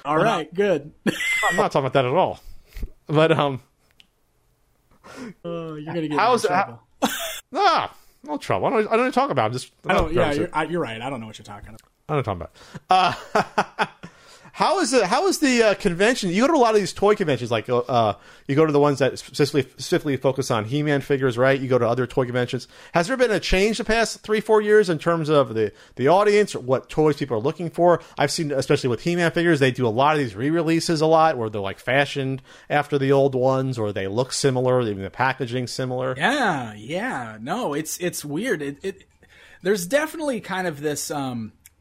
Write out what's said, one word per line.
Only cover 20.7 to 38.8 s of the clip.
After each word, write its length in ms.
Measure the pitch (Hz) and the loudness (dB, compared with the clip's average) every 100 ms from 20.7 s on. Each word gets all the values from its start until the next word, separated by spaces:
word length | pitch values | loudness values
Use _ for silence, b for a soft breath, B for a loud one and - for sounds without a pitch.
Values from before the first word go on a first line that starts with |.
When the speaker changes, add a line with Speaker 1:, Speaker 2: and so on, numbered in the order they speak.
| 143 151 143 | -2 0 0
Speaker 2:
figures, 360 | - 139 131 117 | 0 0 0 2
right? 200 | 131 135 | 2 2
You 60 | 127 | 2
go 80 | 123 | 2
to 100 | 117 | 2
other 200 | 123 120 | 0 0
toy 180 | - 120 | 0 0
conventions. 420 | 123 123 123 - B B | -2 -2 -4 -10 B B
Has 140 | 170 175 | -2 0
there 80 | 254 | 0
been 140 | 240 | 2
a 100 | 185 | 2
change 380 | - 185 214 220 | 2 2 2 0
the 60 | 220 | 0
past 360 | 226 214 - | 0 0 -4
three, 200 | - 214 | -2 -2
four 180 | - 214 | 4 2
years 300 | 208 214 180 | 6 6 6
in 80 | 151 | 0
terms 320 | 170 170 151 | 0 0 2
of 240 | 147 120 | 2 2
the, 180 | 110 104 b b - | 0 -2 b b 0
the 100 | 135 | 4
audience, 480 | 185 208 208 202 - | 6 6 4 2 -2
or 60 | |
what 280 | 123 123 - | -2 -2 -2
toys 260 | - 156 147 | 2 2 2
people 220 | 139 113 | -2 -2
are 40 | |
looking 280 | 135 165 165 | -2 -4 -8
for? 320 | 170 175 165 B - | 2 4 4 B -2
I've 140 | 143 | -2
seen, 200 | - 147 | 0 -2
especially 380 | 135 - 143 131 | -2 0 0 2
with 120 | 113 | -2
He-Man 280 | 165 175 165 | -2 0 0
figures, 280 | 170 170 147 | 2 2 4
they 100 | 135 | 2
do 140 | 123 120 | 2 0
a 40 | |
lot 240 | 110 147 151 | 2 2 2
of 40 | |
these 160 | 123 95 | -2 -4
re-releases 640 | 143 170 160 165 170 156 | -2 0 0 0 0 0
a 40 | 160 | 4
lot, 320 | 160 160 135 | 6 4 2
where 100 | 110 | -4
they're, 120 | 107 | -4
like, 180 | 98 - | -6 -6
fashioned 600 | - 135 139 143 131 131 B B B | 0 0 0 -2 -4 -6 B B B
after 260 | 147 - 143 | -2 0 0
the 140 | 135 | 4
old 240 | 139 135 127 | 4 4 2
ones, 420 | 131 131 135 117 | 2 0 -2 -2
or 160 | 104 | -4
they 140 | 98 95 | -4 -4
look 260 | 110 131 | -2 -2
similar, 480 | - 139 127 127 127 | 0 0 2 2 2
even 220 | 113 98 | 0 -4
the 80 | 95 | -8
packaging's 600 | - 127 127 120 127 120 | -2 -2 -2 -6 -6 -6
similar. 440 | - 127 127 131 127 | -6 -6 -4 -4 -2
Speaker 1:
Yeah, 560 | 190 285 214 143 113 | -2 0 0 -2 -6
yeah. 640 | 107 127 175 247 147 113 110 | -12 -8 -6 -6 -8 -10 -12
No, 360 | 123 220 185 143 | -8 -6 -4 -6
it's, 240 | 156 - | -8 -6
it's 260 | 175 - 147 | -6 -8 -8
weird. 380 | 151 247 165 | -6 -4 -4
It, 140 | 143 143 | -6 -8